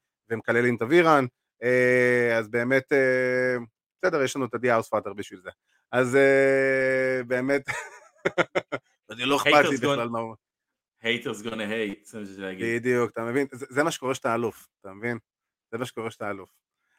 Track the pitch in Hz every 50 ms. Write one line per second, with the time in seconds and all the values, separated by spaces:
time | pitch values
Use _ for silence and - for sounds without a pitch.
0 | _ _ _ _ _ _ 117 110 - - 117 117 120 123 120 107 117 117 156 175
1 | 170 165 156 143 131 123 - _ _ _ _ _ 113 123 127 127 123 123 127 127
2 | 123 123 123 123 120 120 113 113 110 104 113 120 120 123 135 135 131 - 147 139
3 | 135 131 127 127 127 127 127 127 127 127 127 123 120 113 _ _ _ _ _ _
4 | - - 160 151 135 127 - 143 131 117 - 113 120 123 120 113 110 - - 107
5 | 101 104 101 104 98 - 104 92 90 92 - _ _ _ _ _ _ _ 120 123
6 | 131 123 123 139 139 139 135 135 135 135 135 135 135 135 135 135 131 131 131 131
7 | 131 131 131 127 123 117 127 123 127 135 139 143 139 - 131 - - - - -
8 | - - _ _ _ - - - - - _ 185 - _ - 131 - _ _ _
9 | _ _ 107 117 123 135 143 139 - 147 143 147 139 160 143 127 113 147 143 139
10 | 117 117 117 113 113 113 110 - _ _ _ _ _ _ _ _ _ _ _ _
11 | - 113 117 117 117 139 110 101 107 117 113 110 107 101 110 113 110 104 98 -
12 | _ - - 110 104 98 98 98 98 95 92 92 110 117 117 117 113 127 123 123
13 | 120 107 - 117 113 117 120 139 139 135 - 120 139 - 127 135 151 165 156 -
14 | - 127 135 - - 131 113 117 120 110 - - - _ _ _ _ 98 95 98
15 | 110 120 120 110 - _ _ _ _ _ _ _ _ _ - 117 127 123 - -
16 | 110 113 110 _ 117 104 101 95 92 - _ _ _ _ _ _ _ _ _